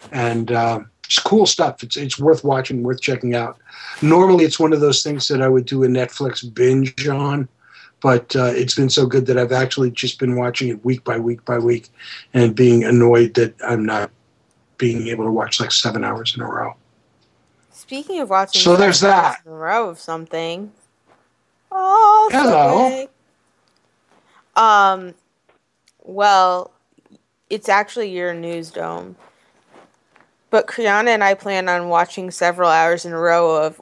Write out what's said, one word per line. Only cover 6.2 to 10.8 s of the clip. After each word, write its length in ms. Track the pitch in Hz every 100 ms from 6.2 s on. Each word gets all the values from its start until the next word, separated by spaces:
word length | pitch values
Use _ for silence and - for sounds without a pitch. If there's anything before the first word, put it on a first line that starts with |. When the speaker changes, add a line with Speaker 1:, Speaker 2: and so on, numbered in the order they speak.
| 139 - 120
Speaker 1:
binge 540 | 110 127 135 131 - 143
on, 400 | 139 139 143 131 _ _ - - _
but, 360 | - 123 - 135
uh, 160 | 123
it's 220 | 120 131 -
been 120 | 131
so 160 | -
good 220 | 123 135 127
that 100 | 127
I've 140 | 120
actually 400 | 127 127 - 127
just 300 | 113 127 -
been 160 | 127 123
watching 320 | 123 123 127
it 160 | 107